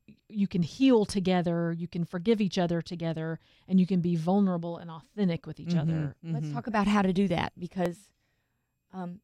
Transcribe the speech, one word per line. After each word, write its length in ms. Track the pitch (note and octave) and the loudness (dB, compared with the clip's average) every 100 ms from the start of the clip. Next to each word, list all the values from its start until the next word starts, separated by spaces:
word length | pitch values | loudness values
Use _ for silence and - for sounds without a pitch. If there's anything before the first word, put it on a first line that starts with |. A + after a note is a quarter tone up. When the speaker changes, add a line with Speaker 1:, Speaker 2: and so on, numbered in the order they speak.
| _ - _ | _ -20 _
Speaker 1:
you 180 | G#3+ G3 | -2 0
can 140 | F#3 | 0
heal 440 | D#3+ - C4+ A#3+ G3+ | -2 2 6 6 4
together, 640 | G#3 F#3 F3+ E3+ E3+ E3+ | 0 2 2 2 0 -2
you 140 | E3 E3+ | -4 -6
can 180 | F3 E3+ | -6 -6
forgive 340 | F3+ F3+ G#3+ | -4 0 2
each 160 | G3 G3 | 2 0
other 240 | F3 E3+ | 0 0
together, 580 | - F3 E3 D#3+ D#3+ D#3+ _ _ - | -4 -8 -6 -4 -6 -8 _ _ 0
and 120 | F#3 | 2
you 60 | F3 | 4
can 140 | F#3+ | 2
be 140 | E3+ E3+ | 2 0
vulnerable 640 | D#3+ G3+ G3 F3 E3+ E3+ | 2 2 2 0 -4 -10
and 120 | E3+ | -12
authentic 540 | D#3+ - G#3 F#3+ E3 D#3 | -16 -14 -2 0 0 -6
with 140 | - | -12
each 100 | E3 | -2
Speaker 2:
Mm-hmm, 100 | E3+ | 0
Speaker 1:
other. 360 | D#3 D#3+ D3 - E3 | 2 0 -2 -6 -6
Speaker 2:
mm-hmm. 80 | |
Speaker 3:
Let's 180 | D3+ D3+ | -4 -4
talk 160 | C#3+ A#3 | -6 -4
about 200 | G#3+ G3+ | 0 2
how 140 | G#3 | 2
to 120 | F#3+ | 2
do 140 | F#3 G3 | 2 2
that, 240 | E3+ - - | 0 -2 -6
because, 520 | F3 F#3+ F3 E3+ - _ _ _ _ _ _ _ _ | -10 -2 -2 -4 -16 _ _ _ _ _ _ _ _
um, 260 | F#3+ F3 F3+ | -14 -12 -14